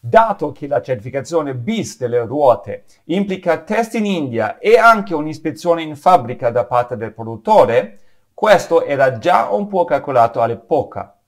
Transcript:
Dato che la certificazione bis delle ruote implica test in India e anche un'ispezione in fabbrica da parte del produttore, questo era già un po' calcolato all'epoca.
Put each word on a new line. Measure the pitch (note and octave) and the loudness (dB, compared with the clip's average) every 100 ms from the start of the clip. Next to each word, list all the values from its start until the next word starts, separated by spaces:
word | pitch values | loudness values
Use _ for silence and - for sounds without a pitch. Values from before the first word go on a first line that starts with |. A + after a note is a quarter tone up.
| - | 4
Dato | A3 A3+ G3 D3 | 4 4 -2 -6
che | - C#3+ | -8 -4
la | C#3 | -4
certificazione | - B2 A#2+ - - E3 C#3+ B2+ | -2 -8 -6 -10 -4 -4 -4 -6
bis | A#2 A3 - - | -6 -6 -6 -8
delle | B2 A#2+ A2+ | -4 -2 -2
ruote | C#3+ C#3 A2+ - - _ _ - | 2 2 2 -2 -14 _ _ -4
implica | F3+ G3+ F#3 F3 D#3+ | -4 -2 -4 -2 -4
test | - G#3+ A3+ | -2 -4 -2
in | A#3+ G#3 | -4 -2
India | F3+ C3+ A2+ G#2+ - | -4 -4 -4 -4 -4
e | G3+ A#3 | 4 6
anche | A3+ A3 G3 D#3+ | 6 4 0 -6
un'ispezione | D#3 D3+ D#3+ - F3 E3 | -6 -8 -8 -4 -2 -2
in | D#3 C#3+ | -2 -2
fabbrica | F#3 F3+ A#2+ B2 B2 | 2 2 2 -4 -2
da | A#2 A#2 | -2 0
parte | B2 A#2+ G#2+ | -2 -2 -8
del | A2 | -10
produttore, | A2 A2+ A2+ - G#3+ C3+ A#2+ - - - _ _ | -10 -14 -8 2 4 6 2 -2 -14 -20 _ _
questo | - G#3+ F#3 - E3 | -4 4 4 4 0
era | - C#3 C3+ A2+ | 0 0 0 2
già | E3 G3 A#3 | 0 2 2
un | G3+ G3+ | -2 -2
po' | F#3+ E3 | -2 0
calcolato | C#3+ C#3+ C3 A#2 B2 | -2 0 2 2 2
all'epoca. | A#2 A#2 _ D3+ A2 G2+ G2 _ | -2 -4 _ -2 -2 -10 -14 _